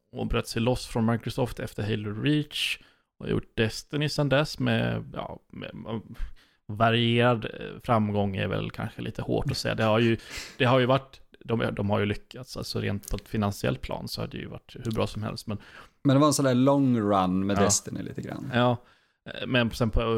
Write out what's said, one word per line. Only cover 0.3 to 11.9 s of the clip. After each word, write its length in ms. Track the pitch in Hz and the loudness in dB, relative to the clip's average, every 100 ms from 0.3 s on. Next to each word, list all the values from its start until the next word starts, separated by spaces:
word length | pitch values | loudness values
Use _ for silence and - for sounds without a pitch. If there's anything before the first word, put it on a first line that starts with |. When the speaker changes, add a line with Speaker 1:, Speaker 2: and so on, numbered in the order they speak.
| 117 - | -2 -2
Speaker 1:
sig 140 | 117 | 0
loss 240 | 113 123 - | 0 0 -2
från 200 | 123 110 | 0 2
Microsoft 540 | 117 - - 123 - | 0 -2 -2 -4 -4
efter 220 | - - | -10 -6
Halo 400 | 107 110 104 107 | -4 -4 -4 -2
Reach. 560 | 131 151 143 - - - - _ _ _ | 0 0 0 -4 -4 -4 -10 _ _ _
Och 120 | - | -4
gjort 180 | 107 - - | -4 -2 -2
Destiny 520 | 110 - - 147 147 | -2 -2 -6 -2 -2
sen 200 | - 143 | 0 2
dess 300 | 135 151 - | 2 0 -2
med, 460 | 127 117 117 113 120 | 0 2 0 -4 -6
ja, 240 | - - - _ | -10 -10 -12 _
med, 260 | - 98 | -14 -12
med 260 | 104 90 113 104 113 - - _ _ - | -12 -10 -10 -10 -8 -8 -8 _ _ -12
varierad, 800 | 104 113 117 117 117 120 117 | 0 2 4 4 4 4 4
eh, 360 | - - 50 50 | -2 -10 -12 -12
framgång 520 | - 113 107 104 101 98 | 0 2 4 2 0 0
är 100 | 101 | -2
väl 220 | 104 107 | -2 -4
kanske 320 | - 113 - | -6 -8 -6
lite 200 | 117 117 | -8 -6
hårt 280 | - 113 - | -2 0 0
att 60 | 110 | -2
säga. 180 | 117 | -2
Det 100 | 110 | 0
har 140 | 110 107 | 4 4
ju, 180 | 120 110 - - - - | 4 2 -4 -14 -14 -2
det 60 | |
har 140 | 123 131 | 2 4
ju 80 | 123 | 4
varit, 340 | 131 - - - - | 2 0 -18 -20 -20
de, 240 | - 117 117 | -4 -2 0
de 180 | 110 101 | 0 0